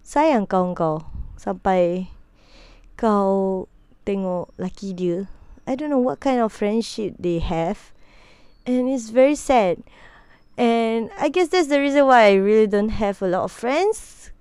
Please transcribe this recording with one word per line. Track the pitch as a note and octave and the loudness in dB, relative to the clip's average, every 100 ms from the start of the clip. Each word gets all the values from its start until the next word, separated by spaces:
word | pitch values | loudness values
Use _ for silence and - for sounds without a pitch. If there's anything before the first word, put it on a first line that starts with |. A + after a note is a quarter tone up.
sayang | - C#4+ D#4 B3 G3 | -4 0 2 2 0
kawan | F#3+ F3+ | -2 -2
kau | F3 E3 D#3 D#3 - - - | -2 -2 -4 -8 -14 -14 -12
sampai | - F#3 G3 F#3 F3 F3+ F#3 - - _ _ - - - - - | -10 -4 0 2 2 -2 -8 -16 -20 _ _ -20 -20 -20 -20 -4
kau | A3+ G#3 G3 G3 F#3+ F#3+ - _ _ _ - | 0 0 0 0 -2 -4 -8 _ _ _ -6
tengok | G3 F#3 F3+ - - | -4 -4 -6 -8 -10
laki | F#3 - G3 F3+ | -10 -10 -12 -6
dia. | F3+ F3 G3 - - - - | -4 -4 -8 -16 -20 -18 -8
I | C4 | -6
don't | D4+ | -2
know | C#4 | 0
what | B3 C#4 | 0 -2
kind | C#4 B3+ | -2 0
of | A3 | -2
friendship | - G#3 A3+ A3 - G3+ - | -2 -2 -2 -4 -8 -8 -6
they | F3 E3+ | -4 -4
have. | - E3 E3 G#3+ - - - - - - - - | -2 -2 -4 -6 -12 -20 -20 -20 -20 -20 -20 -16
And | - B3+ B3+ | -4 -2 0
it's | C4+ A3 | -4 -2
very | A3+ C4+ D4 | 4 4 4
sad. | - B3+ F#3+ E3 - - - - _ _ _ - | 2 2 4 -2 -8 -20 -20 -20 _ _ _ -2
And | A#3+ A#3 A3+ A3+ A3+ - | 0 2 0 -2 -4 -4
I | D4 | -2
guess | D#4 F4+ | 0 2
that's | F#4 D4 | 2 2
the | C#4+ | 2
reason | C#4 C#4 C4+ | 2 4 6
why | B3+ G#3 | 8 8
I | G3 | 6
really | G3 G#3+ G#3+ | 4 4 4
don't | G3+ G#3+ G#3+ | 2 -2 -2
have | G#3 G3 | -4 -2
a | F#3+ | -2
lot | F3+ | -2
of | - | -4
friends. | - A#3 C#4+ G4 A4 - - - - | -6 -4 0 0 -4 -10 -20 -20 -20